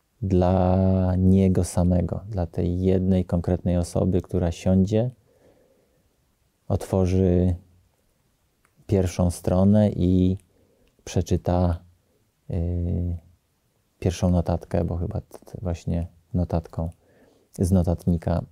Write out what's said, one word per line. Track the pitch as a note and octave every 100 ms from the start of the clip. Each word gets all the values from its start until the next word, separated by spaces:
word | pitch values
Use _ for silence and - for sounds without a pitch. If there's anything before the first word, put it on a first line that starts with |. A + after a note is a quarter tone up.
| _ _
dla | F#2+ F2+ F2+ F#2 F2+ F#2+ F#2+ F#2+ F#2 F#2
niego | F#2 F#2+ F#2+ F#2
samego, | F2+ - F2+ F2 F2+ F2 G2+
dla | G2+ E2+
tej | - F2+ F2+
jednej | F#2 F#2 F#2 F#2 F2
konkretnej | F2 F2 F2 F2+ F2
osoby, | E2+ F#2+ F#2+ F2+
która | - F#2 F2
siądzie, | - F#2+ F#2+ F#2+ G#2+ B2 - _ _ _ _ _ _ _ _ _ _ _ _ _ _ -
otworzy | G2 - F#2+ F2+ F#2 F#2 F2+ F2+ F2 - _ _ _ _ _ _ _ _ _ _ _ -
pierwszą | G2 F2+ - F2+
stronę | - - F#2 G2 G#2+ G#2
i | - F2+ F#2 F#2 F#2+ - _ _ _ _ _
przeczyta, | - F#2+ F2 F2 - F2 F2 E2 - _ _ _ _ _ -
y, | G2 E2+ F2 F2 F2 F2 E2 - _ _ _ _ _ _ _
pierwszą | G2 F2 F2+
notatkę, | F2+ E2 E2+ - F2+
bo | F2 F2
chyba | F2 F2
t-, | - -
t-, | - -
właśnie | F2 E2+ - E2+ E2+ _ _
notatką | F2+ E2+ E2+ - - E2 - _ _ _ _ _ -
z | F#2+
notatnika, | F#2+ E2+ E2 - E2+ - E2 -